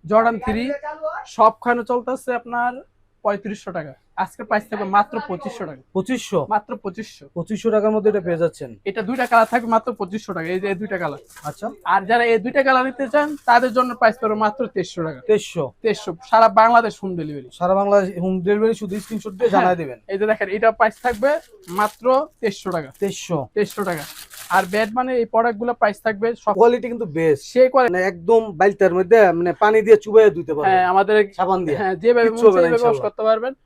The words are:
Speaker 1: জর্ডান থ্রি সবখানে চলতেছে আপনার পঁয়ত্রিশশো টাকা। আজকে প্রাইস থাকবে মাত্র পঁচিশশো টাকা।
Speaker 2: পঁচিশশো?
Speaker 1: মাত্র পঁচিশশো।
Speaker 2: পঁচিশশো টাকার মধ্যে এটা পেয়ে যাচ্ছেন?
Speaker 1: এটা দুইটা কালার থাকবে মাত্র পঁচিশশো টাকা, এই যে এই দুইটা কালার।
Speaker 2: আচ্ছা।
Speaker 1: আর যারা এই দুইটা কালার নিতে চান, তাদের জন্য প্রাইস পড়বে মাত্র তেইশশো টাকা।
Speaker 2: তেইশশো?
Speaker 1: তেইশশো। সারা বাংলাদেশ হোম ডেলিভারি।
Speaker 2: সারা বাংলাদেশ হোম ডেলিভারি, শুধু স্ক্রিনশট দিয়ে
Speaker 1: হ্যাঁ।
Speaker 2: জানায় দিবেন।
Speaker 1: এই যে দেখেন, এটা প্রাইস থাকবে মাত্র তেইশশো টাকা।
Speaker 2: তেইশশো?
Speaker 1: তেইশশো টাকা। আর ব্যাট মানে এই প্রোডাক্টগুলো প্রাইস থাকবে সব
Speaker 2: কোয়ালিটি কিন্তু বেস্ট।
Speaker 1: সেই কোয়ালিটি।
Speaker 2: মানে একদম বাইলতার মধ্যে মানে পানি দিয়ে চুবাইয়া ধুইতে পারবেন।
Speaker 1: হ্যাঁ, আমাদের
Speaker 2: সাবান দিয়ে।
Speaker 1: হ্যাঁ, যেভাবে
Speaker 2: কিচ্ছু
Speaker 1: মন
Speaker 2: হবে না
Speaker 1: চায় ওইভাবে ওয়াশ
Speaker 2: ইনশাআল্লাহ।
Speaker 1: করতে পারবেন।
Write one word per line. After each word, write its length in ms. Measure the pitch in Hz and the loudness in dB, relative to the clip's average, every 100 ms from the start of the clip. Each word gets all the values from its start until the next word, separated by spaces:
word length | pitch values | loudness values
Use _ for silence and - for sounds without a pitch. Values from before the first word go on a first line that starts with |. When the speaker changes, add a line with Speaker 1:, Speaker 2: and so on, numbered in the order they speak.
| 156 | 2
Speaker 1:
জর্ডান 260 | 214 226 233 | 2 2 -2
থ্রি 180 | - 214 254 285 294 311 311 311 - - | -4 -4 -4 -6 -10 -10 -10 -10 -14 2
সবখানে 460 | 220 220 240 240 220 | 2 2 -4 -2 -2
চলতেছে 400 | 247 240 254 - 240 | -6 -4 -10 -6 -8
আপনার 320 | 240 240 240 247 381 _ _ _ | -6 -4 -4 -6 -20 _ _ _
পঁয়ত্রিশশো 500 | 214 202 202 202 - 175 | -4 -4 -6 -12 -10 -10
টাকা। 160 | 147 135 _ - | -12 -16 _ -8
আজকে 180 | - - 220 | -8 -8 -4
প্রাইস 160 | 214 214 | -4 -4
থাকবে 160 | 208 196 202 | -8 -2 0
মাত্র 180 | 208 226 190 | 0 -4 -8
পঁচিশশো 360 | 180 208 - 170 | -10 -10 -10 -12
টাকা। 120 | 135 _ 185 | -14 _ -6
Speaker 2:
পঁচিশশো? 440 | 185 254 - 185 139 | -4 -6 -2 -4 -2
Speaker 1:
মাত্র 160 | 214 214 247 | -4 -4 -12
পঁচিশশো। 400 | 196 180 214 - 139 - | -10 -12 -16 -16 -14 -12
Speaker 2:
পঁচিশশো 320 | 170 214 226 | -8 -4 0
টাকার 180 | 214 208 | 2 2
মধ্যে 140 | 220 208 | 2 0
এটা 100 | 208 175 | 0 -2
পেয়ে 140 | 165 | -2
যাচ্ছেন? 280 | 165 - 131 113 - | -2 -2 -16 -10 -8
Speaker 1:
এটা 100 | 196 196 | -6 -6
দুইটা 160 | 262 247 | -4 2
কালার 180 | 233 220 | 4 4
থাকবে 160 | 240 233 | 0 0
মাত্র 140 | 226 233 220 | -2 -2 -8
পঁচিশশো 320 | 190 214 - 175 | -8 -8 -8 -8
টাকা, 120 | 160 | -6
এই 60 | 185 | -4
যে 40 | 202 | -4
এই 40 | 190 | -6
দুইটা 140 | 208 196 | -6 -6
কালার। 180 | 165 139 _ - 151 | -6 -8 _ -14 -14
Speaker 2:
আচ্ছা। 180 | - 220 277 - | -10 -12 -10 -2
Speaker 1:
আর 80 | 190 190 | -2 2
যারা 160 | 233 233 | 2 2
এই 60 | 226 | 0
দুইটা 160 | 208 285 269 | 0 0 2
কালার 180 | 262 262 | 2 0
নিতে 180 | 262 269 | -6 -2
চান, 140 | 294 294 294 - | 0 0 -4 2
তাদের 220 | 240 254 233 | 2 4 0
জন্য 140 | 254 247 | -2 2
প্রাইস 160 | 226 226 | 0 0
পড়বে 180 | 220 214 | -4 0
মাত্র 160 | 214 208 233 | -2 -2 -6
তেইশশো 260 | - 165 - 160 | -6 -8 -6 -8
টাকা। 140 | 135 - | -8 -2
Speaker 2:
তেইশশো? 360 | 214 - 175 135 _ | -2 -2 -6 -8 _
Speaker 1:
তেইশশো। 280 | 226 196 - 170 - | -6 -4 -8 -12 0
সারা 180 | 226 226 196 | 4 4 4
বাংলাদেশ 340 | 220 240 226 - | 6 4 2 -6
হোম 120 | 190 175 | -10 -8
ডেলিভারি। 280 | 151 147 123 - | -8 -10 -14 -6
Speaker 2:
সারা 160 | 180 190 | -2 0
বাংলাদেশ 260 | 202 202 190 180 | 4 2 2 -4
হোম 120 | 185 185 175 | -4 -2 -2
ডেলিভারি, 280 | 208 220 220 | 0 0 -2
শুধু 120 | 208 202 | -6 -10
স্ক্রিনশট 300 | - 220 214 190 | -8 -10 -10 -4
দিয়ে 120 | 240 | 0
Speaker 1:
হ্যাঁ। 120 | 196 | 2
Speaker 2:
জানায় 160 | 180 180 | 2 0
দিবেন। 180 | 147 120 - | -4 -12 -10
Speaker 1:
এই 60 | 196 | -4
যে 40 | 214 | -2
দেখেন, 180 | 220 190 202 | -2 -2 0
এটা 120 | 226 208 | 0 2
প্রাইস 180 | 220 - | 0 0
থাকবে 260 | 247 220 262 302 - 415 370 180 | -6 -2 -2 -2 -6 -20 -10 -2
মাত্র 260 | 208 - 240 262 311 _ | -2 -2 0 0 0 _
তেইশশো 280 | 226 196 196 175 | -6 -6 -6 -6
টাকা। 120 | 135 - | -8 -6
Speaker 2:
তেইশশো? 380 | 196 185 - 165 127 | -6 -6 -6 -6 -4
Speaker 1:
তেইশশো 280 | - 196 - 190 | -4 -4 -4 -6
টাকা। 140 | 165 143 - - - - | -6 -8 -18 -20 -20 0
আর 140 | 180 190 | 0 2
ব্যাট 180 | 208 220 | -2 -2
মানে 180 | 226 254 254 | -2 -2 -2
এই 60 | 233 | 0
প্রোডাক্টগুলো 380 | 220 233 208 240 | 0 0 -2 -6
প্রাইস 240 | 240 214 196 220 | 0 0 0 -6
থাকবে 220 | 202 226 233 | -4 -4 -4
সব 120 | - | -4
Speaker 2:
কোয়ালিটি 320 | 196 233 247 233 | 4 4 4 -4
কিন্তু 180 | 233 220 | -8 -6
বেস্ট। 360 | 151 165 143 - | -2 0 0 -2
Speaker 1:
সেই 160 | 247 254 | 2 4
কোয়ালিটি। 240 | 269 247 | 4 2
Speaker 2:
মানে 100 | 180 185 | 2 -2
একদম 340 | 175 170 226 220 160 | -4 2 2 2 0
বাইলতার 360 | 190 196 190 | 0 4 2
মধ্যে 240 | 175 180 226 202 | 2 4 6 6
মানে 200 | 170 175 170 | 4 -2 2
পানি 180 | 214 220 | 2 4
দিয়ে 160 | 208 214 | 6 4
চুবাইয়া 260 | 214 214 214 | 6 6 6
ধুইতে 220 | 160 165 | 4 -6
পারবেন। 160 | 147 151 | -2 2
Speaker 1:
হ্যাঁ, 160 | 185 180 | 2 2
আমাদের 240 | 185 196 214 202 | 2 4 2 0
Speaker 2:
সাবান 280 | - 185 185 | -2 -2 0
দিয়ে। 160 | 170 143 | -2 -2
Speaker 1:
হ্যাঁ, 160 | 185 185 | -2 -2
যেভাবে 320 | 220 240 233 | 2 2 2
Speaker 2:
কিচ্ছু 180 | 226 226 | 4 4
Speaker 1:
মন 40 | |
Speaker 2:
হবে 100 | 185 | 6
না 20 | |
Speaker 1:
চায় 100 | 170 | 4
ওইভাবে 120 | 233 | 2
ওয়াশ 120 | 240 220 | 2 0
Speaker 2:
ইনশাআল্লাহ। 80 | 208 | -4
Speaker 1:
করতে 160 | - 220 | -2 0
পারবেন। 240 | 220 247 269 | 0 -2 -10